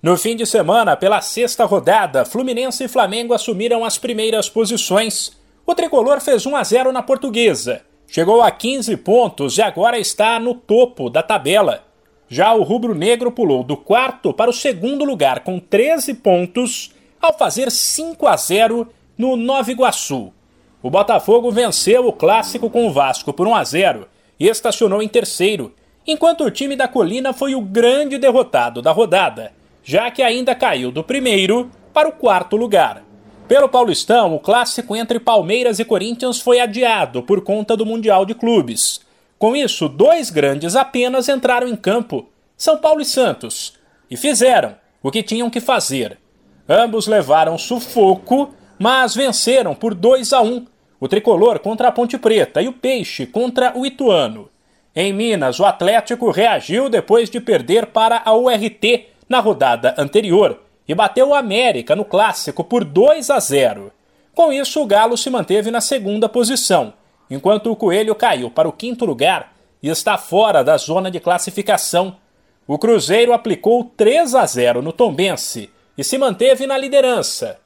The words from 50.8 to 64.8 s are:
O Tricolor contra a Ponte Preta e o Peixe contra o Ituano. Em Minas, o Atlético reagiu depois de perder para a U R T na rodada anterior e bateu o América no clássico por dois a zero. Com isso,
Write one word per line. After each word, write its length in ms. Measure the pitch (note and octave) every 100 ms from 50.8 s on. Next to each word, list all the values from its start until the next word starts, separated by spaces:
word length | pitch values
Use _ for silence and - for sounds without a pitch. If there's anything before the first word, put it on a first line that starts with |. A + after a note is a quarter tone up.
| _ _
O 80 | C3
Tricolor 520 | G3+ A3+ F#3 A3+ A3
contra 300 | - A3 B3
a 40 |
Ponte 240 | B3 A#3+ C4
Preta 460 | A3+ A3 C#3+ -
e 60 | A3
o 40 |
Peixe 540 | B3+ B3+ B3+ F#3 - C3
contra 500 | G#3 B3 B3 B3+ A#3+
o 80 |
Ituano. 640 | C4+ C4+ C4 F3+ B2 A2 G2+ _ _ _ _
Em 180 | - G3
Minas, 480 | G3 A#3 G3+ C3+ A#2+
o 60 | G3
Atlético 640 | G3 F3 A3+ A3+ A#3+ A#3
reagiu 580 | F3 A3+ G3+ - G3 C4+
depois 400 | A3 - A3 A#3
de 100 | A#3+
perder 500 | A#3 F#3 A#2+ G#3 G#3+
para 340 | - A3 A#3
a 80 | A3+
U 140 | A3 B3+
R 220 | A3+ G#3+
T 380 | - G#3+ A#3+ - _ _
na 100 | B3
rodada 560 | G#3+ G3+ C3+ A#2 B2 B2+
anterior 600 | C#3 G3+ A3+ F3+ F#3+ - _ _ -
e 60 |
bateu 340 | D#3+ G#3+ - C4+
o 60 |
América 600 | C#4+ A#3+ G3+ B3 C#3 A#2
no 80 | G3
clássico 600 | G#3 F3+ A3 - - C#3+
por 180 | F3 A#3+
dois 460 | D3+ D3 B3+ D#4 C4
a 100 | C#4
zero. 520 | - C#3 B2 G2+ G2+ _ _ _ _
Com 160 | - E4
isso, 300 | C#4 C4+ -